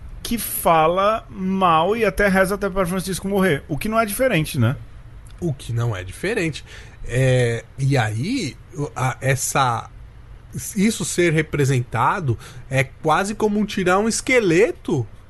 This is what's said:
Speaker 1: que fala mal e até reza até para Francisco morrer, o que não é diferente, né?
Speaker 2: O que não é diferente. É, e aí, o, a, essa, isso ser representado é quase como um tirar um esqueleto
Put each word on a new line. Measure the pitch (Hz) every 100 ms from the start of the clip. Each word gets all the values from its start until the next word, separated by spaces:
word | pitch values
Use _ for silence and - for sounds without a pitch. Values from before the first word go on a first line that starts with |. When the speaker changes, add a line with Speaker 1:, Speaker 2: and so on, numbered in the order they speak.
| - -
Speaker 1:
que | - 226
fala | - - 190 165 156 180 196 220 -
mal | 208 190 190 185 160 175 233
e |
até | 208 185 202
reza | 190 185
até | 202 202
para | 190 175
Francisco | 190 190 180 190
morrer, | 202 185 143 -
o | 143
que | 214
não | 226
é | 226
diferente, | 202 262 180 151 -
né? | 113 117 - - - - - -
Speaker 2:
O | 175
que | 127 -
não | 117 120 95
é |
diferente. | 92 - 185 226 165 - - - - - -
É, | 120 131 127 120 117 - -
e | 139 135
aí, | 107 107 165 269 151 - - -
o, | 143
a, | - 131 -
essa, | 131 135 - 151 131 113 - - - - - - - - - 202
isso | 208 220
ser | 175 - 175
representado | 156 156 147 135 131 123 113 135 196 143 110 - - -
é | 131
quase | 135 - 156 160 196
como | 214 220 208
um |
tirar | 202 - 185 190
um | 226
esqueleto | - - 254 220 240 240 - - 156 110 -